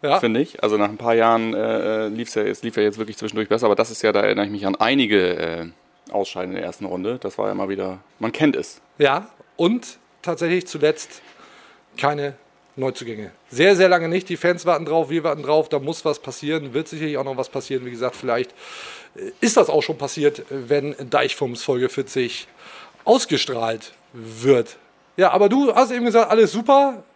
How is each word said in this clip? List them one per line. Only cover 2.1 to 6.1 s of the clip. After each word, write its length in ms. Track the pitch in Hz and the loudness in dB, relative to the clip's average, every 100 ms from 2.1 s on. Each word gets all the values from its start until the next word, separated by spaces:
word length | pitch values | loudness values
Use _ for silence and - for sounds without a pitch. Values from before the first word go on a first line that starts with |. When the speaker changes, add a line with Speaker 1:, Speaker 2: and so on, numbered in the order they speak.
| 110 117 - | -6 -6 -2
Speaker 2:
ja, 80 | |
es 200 | 107 104 | -2 -4
lief 140 | 117 110 | -6 0
ja 60 | |
jetzt 140 | 107 104 | 0 0
wirklich 180 | 110 107 | -10 -8
zwischendurch 320 | 110 104 110 | -8 -6 -2
besser, 160 | 110 117 | 2 2
aber 100 | 101 | 2
das 160 | 117 | -2
ist 100 | 113 | -2
ja, 120 | 110 | 0
da 80 | 104 | 2
erinnere 240 | 104 104 101 | 2 2 -2
ich 60 | |
mich 140 | 104 98 | -4 -4
an 100 | 98 | 0
einige, 600 | 113 139 120 104 90 87 | 2 2 4 4 2 0
äh, 300 | 82 82 82 82 _ _ | -4 -6 -10 -16 _ _
Ausscheiden 420 | - | -8